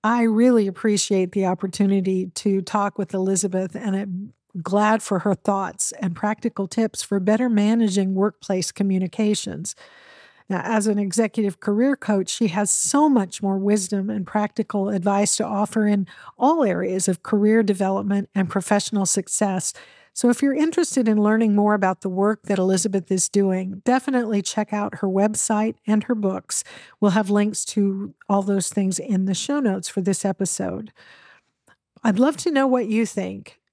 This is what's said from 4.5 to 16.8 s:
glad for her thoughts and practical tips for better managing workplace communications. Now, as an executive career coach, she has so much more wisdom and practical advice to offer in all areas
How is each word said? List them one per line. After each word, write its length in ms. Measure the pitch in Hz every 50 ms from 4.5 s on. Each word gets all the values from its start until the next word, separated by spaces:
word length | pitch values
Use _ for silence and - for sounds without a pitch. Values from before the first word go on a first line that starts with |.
| _ 180
glad 400 | 165 180 190 202 208 214 220 220
for 180 | - - 202 180
her 140 | - 208 190
thoughts 600 | - _ - 196 196 196 175 - - - - -
and 200 | - - 180 175
practical 540 | - - 208 214 _ - 233 - - 196 180
tips 340 | - - 226 220 - -
for 200 | - - 202 202
better 260 | 185 202 214 220 247 247
managing 680 | 226 208 202 208 226 233 233 208 185 202 190 190 190
workplace 580 | 190 196 214 - _ - - 196 185 175 - -
communications. 1000 | - 202 196 190 185 185 175 - - 220 208 214 - - 202 180 156 170 - - _ - - - - - - - - - - _ _ _ _
Now, 120 | 190 180 -
as 220 | - 233 220 202 220
an 120 | 208 208
executive 600 | 202 196 175 220 226 208 - - 214 202 175 _
career 340 | - - 202 208 240 277 277
coach, 320 | - - - 214 196 185 -
she 220 | - - 233 202
has 200 | 160 202 208 214
so 380 | - - - - - 277 302 311
much 340 | 277 233 196 180 - -
more 160 | 208 196 190 196
wisdom 520 | 196 208 208 214 185 180 214 196 190 202
and 180 | 214 214 185 -
practical 640 | - 214 208 208 _ - 214 _ - 208 196 202
advice 480 | 208 190 170 202 202 196 208 202 - -
to 80 | -
offer 420 | - 214 196 214 - - 220 214 208
in 200 | 208 202 190 - - - - - - -
all 280 | - 269 330 330 285
areas 420 | 208 175 175